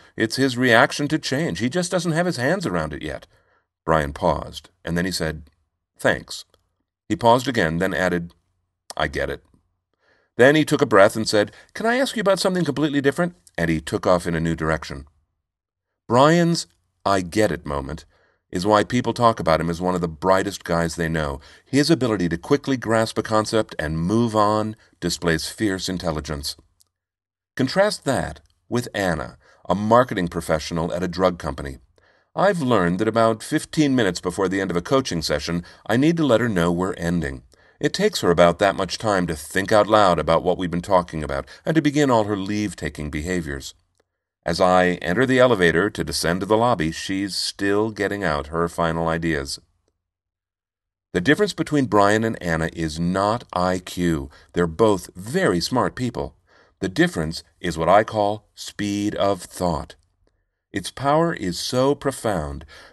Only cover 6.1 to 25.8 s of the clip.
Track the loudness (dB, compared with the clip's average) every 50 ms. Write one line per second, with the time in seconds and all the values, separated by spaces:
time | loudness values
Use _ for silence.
6.1 | 0 0 -4 -10 -14 -16 -16 _ _ _ _ _ _ _ _ _ _ _ _ -6
7.1 | -4 0 4 4 4 4 2 0 0 0 0 0 0 0 -2 -2 -2 0 0 0
8.1 | 0 -2 -4 -6 -12 _ _ _ _ _ _ _ _ _ _ -12 -6 -4 -4 -4
9.1 | -4 -4 -6 -6 -8 -10 _ _ _ _ _ _ _ _ _ _ _ _ _ _
10.1 | _ _ _ _ _ 6 6 6 6 6 4 2 2 2 2 6 8 8 8 8
11.1 | 6 2 -2 0 0 0 0 0 -4 -14 -20 _ -10 -4 -2 0 0 0 0 -2
12.1 | -2 -2 0 0 2 2 0 0 0 0 -2 -2 -2 -2 -2 0 0 0 0 0
13.1 | 0 0 -2 -4 -6 _ _ _ _ -4 -2 0 0 -2 -2 -4 -6 -2 2 2
14.1 | 2 2 2 -2 -2 -2 -2 -2 -2 -2 -2 -2 -2 -2 -4 -8 -14 -14 -16 -18
15.1 | _ _ _ _ _ _ _ _ _ _ _ _ _ _ _ _ _ _ _ 2
16.1 | 4 6 6 6 6 4 2 2 0 -2 -6 -10 _ _ _ _ _ _ -2 -2
17.1 | 0 0 -2 -2 0 0 0 0 0 -4 -8 -6 -6 -6 -6 -8 -10 -12 -14 _
18.1 | _ _ _ _ _ _ _ _ -8 -4 2 4 4 4 4 2 0 -2 -2 -2
19.1 | -2 2 2 2 2 2 2 2 2 2 2 -2 -4 -2 -2 -2 -2 -2 -2 -4
20.1 | -4 -2 0 2 2 2 2 -2 -6 -8 -6 -4 -2 -2 -2 -2 -2 -4 -4 -2
21.1 | -2 -2 -4 -4 -6 -8 -12 -18 -20 -20 _ _ 0 0 2 2 2 2 2 0
22.1 | 0 0 0 0 -2 -4 -2 0 0 0 0 -2 -4 -4 -2 0 0 0 0 0
23.1 | -2 -6 -4 0 0 0 0 2 0 -2 -2 -2 -4 -6 -6 -4 -4 -2 -2 0
24.1 | 0 0 0 2 2 2 2 4 2 0 -2 -4 -8 -12 _ _ _ _ -6 -6
25.1 | -4 -2 0 0 0 0 -2 -6 -6 -4 -4 -2 -2 -4